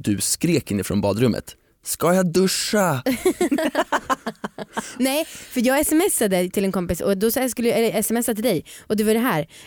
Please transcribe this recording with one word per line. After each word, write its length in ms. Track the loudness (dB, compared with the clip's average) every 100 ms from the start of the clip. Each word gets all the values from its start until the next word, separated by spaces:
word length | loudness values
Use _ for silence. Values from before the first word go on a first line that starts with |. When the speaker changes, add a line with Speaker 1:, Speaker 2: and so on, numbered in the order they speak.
Speaker 1:
du 160 | -2 0
skrek 500 | -2 -2 0 0 0
inifrån 300 | -4 -2 0
badrummet: 560 | 0 2 2 0 -4 -14 _ _
"Ska 300 | -10 -2 2
jag 180 | 4 2
duscha?" 680 | 2 2 0 0 2 2 0 -2
Speaker 2:
<laughs> 40 | 0 0 0 0 0 0 -2 -2 -2 -2 -4 -6 -10 -10 -10 -12 -10 -8 -2
Nej, 260 | 0 0 -2
för 400 | -8 -6 0 2
jag 200 | 2 2
smsade 640 | 2 2 2 2 2 0
till 140 | 0
en 80 | 0
kompis 280 | 0 -2 -2
och 180 | 0 0
då 120 | 0
sa 100 | 0
jag 100 | -2
skulle, 220 | 0 0
eller 300 | 2 2 0
smsa 320 | -2 -2 -2
till 80 | -2
dig. 200 | 0 0 -4 -12 -4
Och 100 | 0
det 80 |
var 100 | 2
det 60 | 2
här, 260 | 2 0 -4 -10